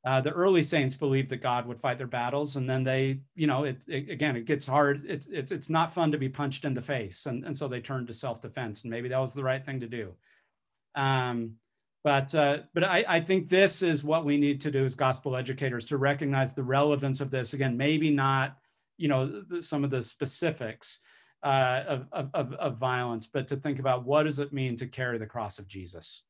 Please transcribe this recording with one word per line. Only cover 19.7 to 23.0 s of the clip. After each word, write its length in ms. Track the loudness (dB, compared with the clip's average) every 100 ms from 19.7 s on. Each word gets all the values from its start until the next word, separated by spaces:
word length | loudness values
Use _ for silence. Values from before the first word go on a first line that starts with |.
| -2
of 80 | 0
the 100 | -2
specifics, 960 | -4 -6 -6 -2 -2 -2 -8 -8 -12 -12 _ _ _ _
uh, 400 | 0 2 2 0 -2
of, 200 | -6 -4
of, 180 | -8 -4
of, 200 | -4 -4
of 240 | -4 -6 -2
violence, 500 | -2 0